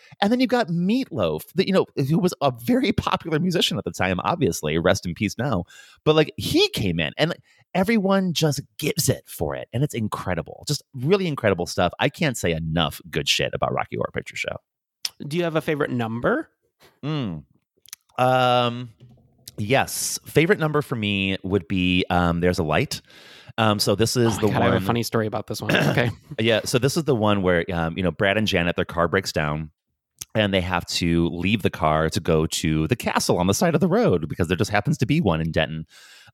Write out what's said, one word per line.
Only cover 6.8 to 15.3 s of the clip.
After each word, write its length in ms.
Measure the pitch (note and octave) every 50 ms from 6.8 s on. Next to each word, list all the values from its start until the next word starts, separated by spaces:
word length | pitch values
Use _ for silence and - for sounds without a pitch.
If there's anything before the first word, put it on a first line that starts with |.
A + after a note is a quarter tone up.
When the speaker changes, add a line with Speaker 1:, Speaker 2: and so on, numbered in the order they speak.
| A2+ F#2 - E2+
Speaker 1:
in 120 | D#2+ C#2 -
and, 140 | - D3 E3+
like, 100 | - - _ _ _ _ _ _ -
everyone 600 | F3 F#3+ G#3 A#3 A3 F#3 F#3+ G3 G3 F#3+ F3+ D3+
just 260 | - D#3+ D3+ C#3 - - - _ -
gives 300 | D#3 D3 - - - -
it 140 | F#2 C#2+ -
for 280 | - - - E2 C#2+ C#2
it. 140 | B1+ B1 - -
And 100 | A#2+ D3
it's 120 | - -
incredible. 720 | A#2 A2 G#2 - - - - F2+ E2 D2+ - - - - -
Just 140 | C#3+ - - _ -
really 340 | B2+ B2 D3+ G3+ G3 F#3+
incredible 380 | E3+ C#3+ - - G#2 F#2+ E2+ E2+
stuff. 300 | - - G2+ F2+ F2 - -
I 120 | A#2+ C#3+
can't 260 | - - F3 C#3+ A#2
say 160 | - - F2 E2
enough 480 | D#2+ E2 D#2+ D#2 E2+ D#2+ D2 - - - D#2
good 160 | D2 D2+ C#2+
shit 260 | - - - C#2+ - -
about 180 | - - - B1+
Rocky 240 | B1 - - -
Horror 140 | A#1 - - -
Picture 240 | - - - -
Show. 200 | - - - - - _ _ _ _ _ _ _ _ - - - - -
Speaker 2:
Do 120 | D3